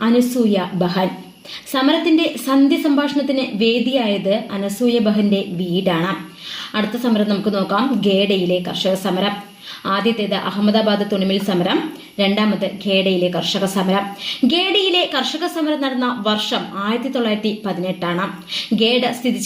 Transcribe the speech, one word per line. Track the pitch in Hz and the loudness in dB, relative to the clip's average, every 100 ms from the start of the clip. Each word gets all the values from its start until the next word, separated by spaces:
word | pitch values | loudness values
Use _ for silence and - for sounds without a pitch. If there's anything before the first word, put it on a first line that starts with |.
| 220 | 2
അനസൂയ | 240 247 254 220 196 180 180 | 4 4 2 2 2 0 0
ബഹൻ. | 175 180 185 - - - - - - | 0 0 -2 -4 -16 -20 -18 -16 -6
സമരത്തിന്റെ | 269 277 320 330 320 320 233 262 | 0 2 2 4 4 2 -2 0
സന്ധ്യ | 269 277 330 | 4 4 4
സംഭാഷണത്തിന് | 311 277 285 285 269 269 247 185 | 2 2 2 0 0 0 -2 0
വേദിയായത് | 226 240 254 262 220 196 175 208 - 202 | 2 2 2 0 0 0 0 -2 -2 -6
അനസൂയ | 202 202 247 233 208 | -4 0 2 2 2
ബഹന്റെ | 208 202 196 - 170 | 2 2 2 -2 -4
വീടാണ്. | 180 175 190 165 185 - - - - - - 214 | -2 0 0 0 0 -4 -8 -16 -14 -12 -8 -4
അടുത്ത | 208 240 | -4 -2
സമരം | 247 214 208 | 0 0 0
നമുക്ക് | 196 208 196 | 0 0 -2
നോക്കാം, | 190 202 262 220 202 | 0 0 0 2 2
ഗേഡയിലെ | 190 202 190 175 180 180 | 2 2 2 2 0 -2
കർഷക | - 185 | -2 -2
സമരം. | 185 196 185 202 - - - - - 196 | 0 0 -2 -2 -4 -10 -18 -18 -10 -4
ആദ്യത്തേത് | 196 214 220 202 196 185 | 0 0 0 -2 -2 -4
അഹമ്മദാബാദ് | 202 208 220 208 202 202 | 0 2 4 4 2 0
തുണിമിൽ | 196 190 196 196 | 0 0 0 0
സമരം, | 180 180 302 - - - - | 0 2 0 -2 -8 -10 -2
രണ്ടാമത് | 196 202 214 185 196 - 208 | 0 2 2 0 -2 -4 0
ഗേഡയിലെ | 190 190 185 175 170 | 2 2 2 2 0
കർഷക | 160 196 190 | -2 -2 0
സമരം. | 190 185 190 208 - - - 247 | 0 2 0 -2 -8 -10 0 2
ഗേഡയിലെ | 339 381 403 381 359 330 277 | 2 2 2 2 2 0 0
കർഷക | 240 311 339 330 | -2 -2 -4 -2
സമരം | 302 294 | -2 0
നടന്ന | 269 254 247 247 202 | 0 0 -2 0 0
വർഷം | 214 - 220 175 190 202 | 0 0 -4 -4 -6 -2
ആയിരത്തി | 240 269 262 | -2 -2 -2
തൊള്ളായിരത്തി | 226 208 214 - 202 | 0 0 -2 -4 -4
പതിനെട്ടാണ്. | 175 185 185 175 175 196 - - - - 214 | -4 -4 -4 -2 -2 -4 -8 -10 -10 -2 0
ഗേഡ | 226 247 247 | 2 2 0
സ്ഥിതി | 240 247 202 | -2 -2 -2